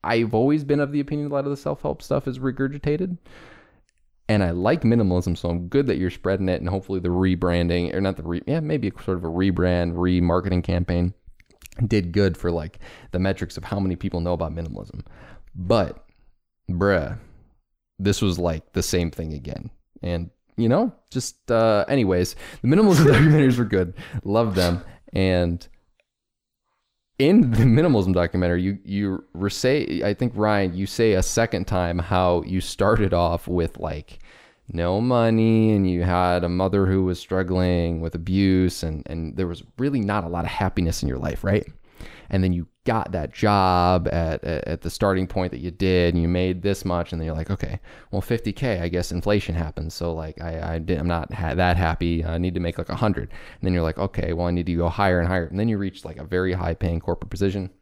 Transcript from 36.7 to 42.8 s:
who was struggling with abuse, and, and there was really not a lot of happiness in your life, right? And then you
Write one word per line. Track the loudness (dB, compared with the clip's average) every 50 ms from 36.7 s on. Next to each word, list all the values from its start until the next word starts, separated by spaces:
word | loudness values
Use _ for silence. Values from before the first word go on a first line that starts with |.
| 2 2 2
who | 4 2 2 2
was | 0 -2 -4
struggling | -4 -4 -2 -2 0 0 0 2 2 2 2 2 0 0 -2 -4
with | -4 -6 -6
abuse, | -6 -4 -2 2 4 4 4 6 4 4 2 0 -2 -6
and, | -6 -6 -8 -8
and | -8 -8 -6 -6 -6 -4
there | -4 -4
was | -4 -6 -10 -14 -20 _
really | -4 -4 -2 -2 -2
not | -2 0 -2 -2 -4
a | -4
lot | -4 -4 -4
of | -4
happiness | -2 -2 -2 -2 0 0 -2 -2 -2 -2 -4
in | -4
your | -4 -4
life, | -6 -6 -6 -4 -2
right? | 0 0 0 0 -4 -16 -20 -20 _ _ -20 -20 -18 -18 -20 -12 -4
And | -2 0 2
then | 2 0
you | 0 -4 -8 _ _